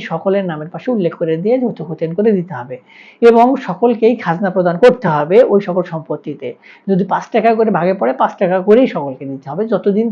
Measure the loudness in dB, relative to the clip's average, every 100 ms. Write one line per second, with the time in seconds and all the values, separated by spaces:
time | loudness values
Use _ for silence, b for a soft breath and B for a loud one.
0 | -4 -4 0 0 -2 -6 -10 -10 -4 -2
1 | -2 -2 -4 -2 0 0 0 -4 -10 -6
2 | -6 -2 0 0 -2 -8 -12 -14 _ b
3 | b b 4 6 6 2 -4 -2 0 2
4 | 2 2 -2 -2 -2 0 0 4 4 4
5 | 0 0 2 4 4 2 0 -4 -4 -6
6 | -8 -10 -8 -10 -10 -12 b b -2 0
7 | 0 -2 -2 0 2 2 2 0 0 0
8 | -2 0 -2 0 0 0 4 4 4 0
9 | -8 -10 -10 -12 -10 -6 -2 -2 0 0
10 | 0